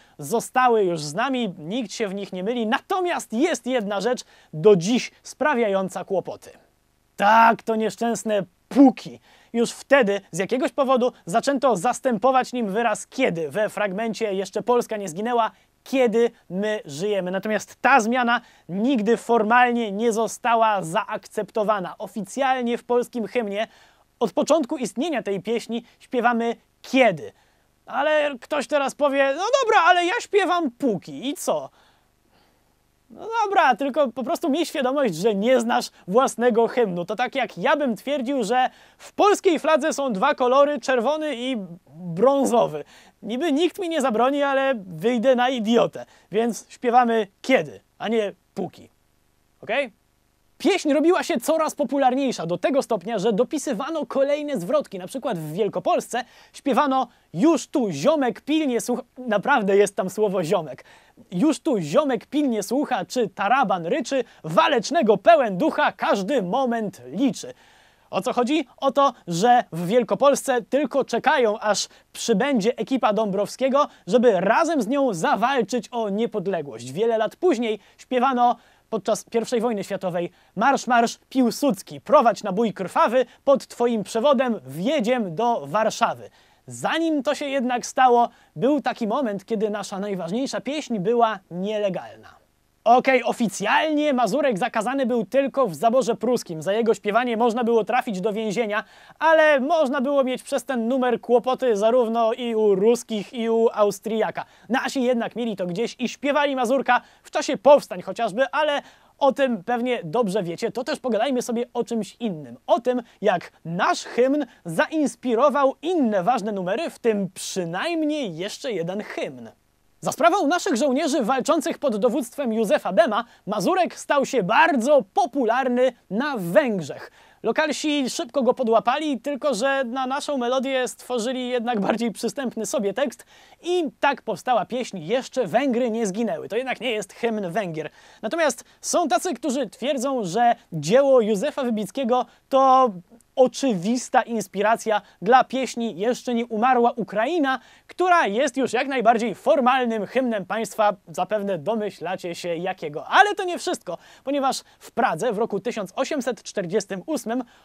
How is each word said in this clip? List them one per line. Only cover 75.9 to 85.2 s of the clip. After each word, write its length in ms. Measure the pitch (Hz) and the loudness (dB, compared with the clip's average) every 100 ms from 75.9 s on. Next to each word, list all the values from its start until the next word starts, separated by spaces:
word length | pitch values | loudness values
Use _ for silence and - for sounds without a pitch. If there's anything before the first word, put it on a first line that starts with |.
o 180 | 240 214 | -6 -4
niepodległość. 840 | 196 233 214 175 175 143 113 123 | -2 -4 -4 -4 -6 -6 -12 -10
Wiele 260 | 143 233 220 | -2 0 0
lat 180 | 214 - | -2 0
później 420 | 359 233 233 214 _ _ | 2 2 0 -4 _ _
śpiewano 580 | - 254 269 247 240 233 _ _ - | -4 2 2 4 2 2 _ _ -8
podczas 340 | 220 - 208 | -4 -2 -4
pierwszej 360 | - 233 220 240 | -2 -4 -2 -2
wojny 240 | 240 208 | -2 -4
światowej: 460 | 180 190 185 175 175 _ _ - | -6 -6 -4 -4 -6 _ _ 0
„Marsz, 300 | 247 254 - | 2 2 2
marsz, 320 | 240 233 - _ | 2 2 -2 _
Piłsudski, 720 | 262 240 - 285 190 - 143 | 2 2 2 0 0 -6 -12
prowadź 420 | - 294 233 196 | 4 4 4 0
na 100 | 202 | -4
bój 200 | 185 233 | 0 -2
krwawy, 540 | - 185 277 311 254 247 _ | -2 -4 0 2 2 -2 _
pod 220 | - 277 - | 2 2 0
twoim 360 | - 240 226 | -2 0 0
przewodem 580 | 208 233 277 254 254 202 131 | -2 0 2 2 0 -4 -8
wjedziemy 640 | 147 208 311 208 254 | -6 -2 0 0 0